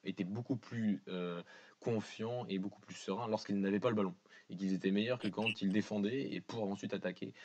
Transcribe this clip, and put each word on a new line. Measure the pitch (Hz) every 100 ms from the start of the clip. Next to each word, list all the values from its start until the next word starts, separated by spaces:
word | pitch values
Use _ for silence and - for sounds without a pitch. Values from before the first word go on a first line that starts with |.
étaient | 95 92
beaucoup | 92 110 123 127
plus, | - 117 110 92 -
euh, | 92 87 85 85 - - -
confiants | 123 110 101 - 110 123 101
et | 98
beaucoup | 98 -
plus | - -
sereins | - 98 120
lorsqu'ils | 107 - 101
n'avaient | 98 101
pas | 123
le | 107
ballon | 95 87 _ - -
et | 90
qu'ils | 95
étaient | 95 98
meilleurs | 101 113 123
que | 107
quand | 92 110 98
ils | 98
défendaient | 104 - 107 101 131 135
et | 90
pour | - 117
ensuite | 101 98 101
attaquer, | 98 92 90 - -